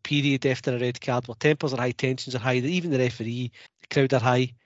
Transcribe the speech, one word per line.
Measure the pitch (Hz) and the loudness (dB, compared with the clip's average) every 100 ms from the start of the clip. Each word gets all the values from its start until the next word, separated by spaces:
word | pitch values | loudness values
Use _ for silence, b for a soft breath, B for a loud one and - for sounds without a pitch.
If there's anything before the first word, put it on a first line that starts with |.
period | - 147 143 135 135 | -4 0 2 2 0
after | 127 - 123 | -2 -2 -2
a | |
red | 123 120 | -2 -4
card | - 123 120 | -2 -2 -4
where | 113 | -2
tempers | 151 151 147 127 | 0 2 0 -2
are | |
high, | 127 | -2
tensions | 120 131 131 - | -2 -2 -2 -4
are | 123 | -4
high, | 123 127 | 0 0
that | 135 | 0
even | 180 170 | -2 0
the | 131 | 2
referee, | 123 117 113 120 123 b b _ | 0 -2 -6 -6 -6 b b _
the | - | -4
crowd | 147 135 131 | 2 4 4
are | |
high. | 120 123 127 - | 4 4 2 -4